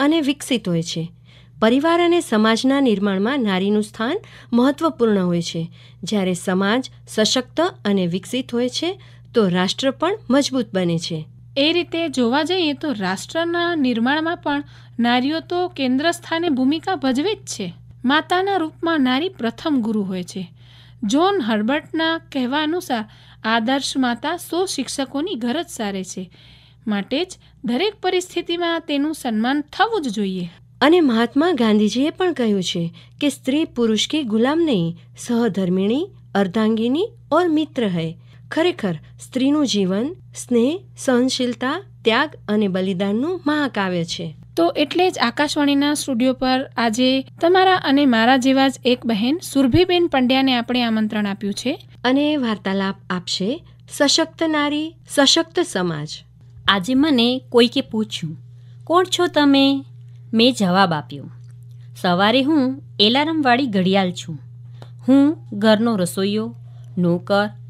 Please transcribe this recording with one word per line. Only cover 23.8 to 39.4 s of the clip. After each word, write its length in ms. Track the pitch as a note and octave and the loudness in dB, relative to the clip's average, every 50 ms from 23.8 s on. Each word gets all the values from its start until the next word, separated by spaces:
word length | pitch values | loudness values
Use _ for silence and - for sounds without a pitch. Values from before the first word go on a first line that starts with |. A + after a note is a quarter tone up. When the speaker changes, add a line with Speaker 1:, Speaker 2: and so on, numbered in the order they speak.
| C4+ - - C#4 | -2 -2 -2 0
Speaker 2:
માતા 400 | B3+ B3 A#3+ A#3 - C#4+ E4+ F4 | 0 0 -2 -2 -4 -6 -6 -6
સો 280 | - - - E4 G4 | -8 -4 -2 -2 -2
શિક્ષકોની 720 | F#4 - - C4 - - - C4+ C4 - C#4 D4+ G4+ G4 | -2 -2 -6 -6 -6 -4 -6 -6 -4 -4 -4 -4 -4 -4
ગરજ 320 | A#3+ A#3 A#3 A#3+ D#4 F4 - | -4 -4 -4 -2 -4 -4 -8
સારે 340 | - - A3+ G3+ G3 F#3+ F#3 | -8 -8 -6 -6 -4 -6 -8
છે, 280 | - - - F#3 E3+ - - - - - - - - - _ - A3+ | -8 -10 -12 -12 -14 -14 -20 -20 -20 -20 -20 -20 -20 -20 _ -6 -4
માટે 380 | G#3 G3+ G3 - - C#4+ F4+ | -4 -4 -2 -2 -4 -4 -4
જ 120 | F4+ - - - - _ - - | -4 -8 -18 -20 -20 _ -10 -6
દરેક 320 | B3 A#3+ B3+ F4 G#4+ G#4 - | -4 -2 -2 -2 -2 -4 -4
પરિસ્થિતિમાં 800 | - F#4 F#4 F4+ F4 - - E4+ E4+ - F4 F4 F4 E4+ E4 E4 E4 - | -4 -2 0 -2 -2 -2 -6 -8 -6 -4 -4 -2 -2 -2 -2 -4 -4 -4
તેનું 260 | D4 C#4+ C#4 D#4 D#4+ | -2 -2 -2 -2 -4
સન્માન 480 | - - C4 A3+ G#3+ A3 B3 C4+ D4 | -4 -4 -4 -2 0 0 0 0 -2
થવું 400 | C#4+ - - - F#4+ A4+ A#4 G#4 | -4 -4 -2 0 0 0 0 -2
જ 80 | D4+ C4 | -2 -2
જોઈએ. 400 | F#3+ A3 G3+ F#3+ F#3 F#3 F3+ E3+ - - - - - - | -4 -2 -4 -4 -4 -4 -6 -8 -10 -16 -20 -16 -4 2
Speaker 1:
અને 200 | - C#4+ E4 F4+ | 4 6 6 6
મહાત્મા 500 | E4 C4+ A#3 A3+ A#3 A#3 - C#4 D#4 F4+ | 6 4 4 2 2 2 2 2 2 2
ગાંધીજીએ 580 | F4+ A#3 A#3+ A3 G#3+ G#3+ G#3 G#3 G#3 A#3+ C#4 D#4 | 2 2 2 4 4 4 4 2 2 0 -2 -2
પણ 240 | D#4+ - F#4 F4+ D4+ | -2 -2 -2 -2 0
કહ્યું 300 | - B3 A3 G#3 G3 F3+ | 0 0 0 0 0 0
છે 300 | - - F3+ E3+ E3 - - - - - - | -2 -2 -4 -4 -6 -6 -10 -20 -20 -10 -2
કે 80 | D4 C#4+ | -2 -2
"સ્ત્રી 360 | C4+ - - - C4 D4+ D#4+ | -2 -2 -4 -2 0 0 0
પુરુષ 420 | D#4 - A#3+ A#3+ A3+ A3 G#3 - - | -2 -2 0 0 2 2 0 0 -2
કી 160 | - D#4 D4+ | -2 -4 -2
ગુલામ 360 | A3 G#3 A3 A3+ C4 D4+ E4 | 0 0 0 2 2 2 2
નહીં, 380 | E4+ D#4 B3+ F#3+ E3 E3 E3 - - - - - | 2 2 2 0 0 -2 -4 -8 -14 -20 -20 -14
સહધર્મિણી, 880 | - - A#3+ A#3 A#3+ A#3 E3+ G3+ F#3+ F3 F3+ F#3+ F#3+ G3+ A3+ C#4 F4+ G4+ - - - - - | -6 -4 -2 0 0 0 0 -2 -2 0 0 0 0 0 0 -2 -2 -4 -8 -18 -16 -6 -2
અર્ધાંગિની 720 | G3 G3+ F#3+ E3+ A3+ A3 G#3+ A3+ G#3+ A3+ A#3+ B3+ D#4 G4 A#4+ - - - - | 0 0 0 0 0 0 2 2 0 0 0 0 0 -2 -4 -6 -10 -8 -2
ઓર 160 | C#4+ D#4+ F4+ F4 | 0 2 2 2
મિત્ર 400 | D#4 D4+ D#4+ D4+ - - A#3 G3+ | 2 0 -2 -2 -4 -2 -2 -2
હૈ." 280 | F3 E3+ E3 D#3+ E3 - - - - - - - | 0 -2 -4 -4 -6 -10 -18 -20 -20 -20 -14 -6
ખરેખર 440 | - D4+ E4 F4+ E4+ - - F#3+ E3+ D3+ - - - - - | -2 0 0 0 0 -2 -4 -4 -4 -6 -8 -18 -20 -20 -16
સ્ત્રીનું 440 | - - C4 | -8 -4 -2